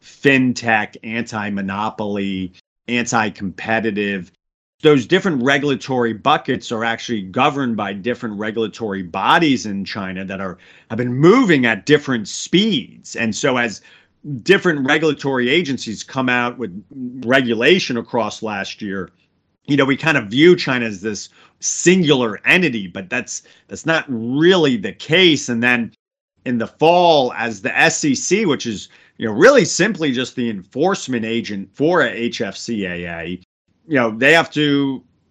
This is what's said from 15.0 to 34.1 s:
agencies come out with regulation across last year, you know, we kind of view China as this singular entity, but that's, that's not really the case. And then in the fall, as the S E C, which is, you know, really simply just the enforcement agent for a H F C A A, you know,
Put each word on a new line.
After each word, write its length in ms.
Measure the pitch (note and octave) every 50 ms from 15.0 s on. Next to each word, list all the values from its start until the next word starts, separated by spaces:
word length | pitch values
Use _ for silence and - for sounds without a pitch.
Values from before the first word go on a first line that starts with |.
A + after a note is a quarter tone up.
| D#3+ D#3 C#3 C#3+ - C#3 C3 B2+ A#2+ B2
agencies 520 | C#3+ F3 F3 C3+ C3 A2+ - A2+ G#2 F2+ -
come 280 | - - C3+ B2+ B2
out 260 | B2 B2 A#2+ A#2+ A#2+
with 260 | - A#2 G2 F2 G#2 G2+ _ - C3+ B2+ B2 B2 C3 B2
regulation 720 | A2+ B2+ C#3 B2+ A#2 A2+ G#2+ A#2+ D3 F#3 F#3+ - - B2+ A#2
across 440 | - - - A#2 G#2+ G#2 - - A2
last 380 | G#2+ G#2 G2 F#2+ - - -
year, 300 | A2 G2 F#2+ G2 F2 - _ _ _ _ _ _ _ _ _ _ _
you 100 | - D3
know, 80 | C#3 C#3
we 140 | C3 C3+ -
kind 180 | D3 D#3+ D#3
of 120 | C3 A2 G2
view 280 | A2 C3+ D#3 F3+ F3+
China 300 | F3 - D3 B2+ B2 A#2
as 160 | A2 G2+ F2+ F#2+
this 260 | A2 G#2 - - - _ _ _ _ _ _
singular 800 | - - - - - F3 F#3 F#3+ E3+ C#3+ D3 B2+ B2 A2 G2+ - -
entity, 400 | B2 D#3 F#3 F3+ D3+ A#2+ G#2+ G2
but 240 | F2+ F2+ G2 F#2+ F2+
that's, 320 | B2 B2 - - - - - _ _ _ _ -
that's 160 | G2+ - -
not 220 | D#3+ D#3+ D#3 - C#3+
really 680 | B2+ A2+ A2+ A#2+ C3 D3 D#3+ F3+ F#3+ F3+ D#3 C#3 B2 G#2+
the 160 | F#2 G#2 -
case. 560 | - - - D#3 F3+ F#3 F3 D3+ C3+ - -
And 120 | A#2+ A2+ A#2+
then 300 | B2 B2 A#2+ A2+ G2 - _ _ _ _ _ _ _ _ _ -
in 100 | C3+ B2
the 100 | A2+ A2+
fall, 680 | G2+ - _ D3+ E3 F3 F3+ F3 E3+ D#3+ D3 B2+ A#2+ D#2
as 260 | F2+ A2+ A#2 A2 G2
the 180 | F#2+ B2 - B2+
S 240 | D#3 E3 - - -
E 120 | D3 B2
C, 320 | - - - F3+ G#3+ A3+
which 180 | E3 C3 - -
is, 240 | A#2+ G#2+ F2 - - _ _ _ _ _ -
you 80 | A#2
know, 80 | A2 G#2
really 320 | A2+ F3 B3+ D4 B3+ E3+
simply 440 | C3 - - F3 A3+ A3 D3+ E3 C#3+
just 260 | A#2+ B2+ B2+ - -
the 120 | C3 A#2+ A#2
enforcement 800 | G#2+ F#2+ F2+ _ - B2+ D#3+ F#3+ G3 - - C3 B2+ A2+ A2
agent 420 | A2 A#2 A#2 G#2 G#2+ G#2 G2 G2 - _
for 260 | - C#3+ D#3+ F#3 E3+
a 100 | C3 A2+
H 300 | F#2+ A2 A#2 A#2+ A#2 -
F 160 | A#2 G2 F#2+
C 300 | - - - A#2 G#2 F#2+
A 200 | F2+ F2 F2 F2
A, 340 | F2 E2+ E2 E2 E2+ F2+ F2+ - _ _ _ _ _ _ _ _ -
you 80 | D3+
know, 140 | B2+ A#2+ A2+